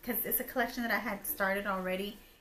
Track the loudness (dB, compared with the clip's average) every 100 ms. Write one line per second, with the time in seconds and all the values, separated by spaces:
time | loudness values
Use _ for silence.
0 | -4 -2 0 0 0 0 0 0 2 2
1 | 0 -2 -4 0 2 2 2 0 0 0
2 | -2 -6 -16 -20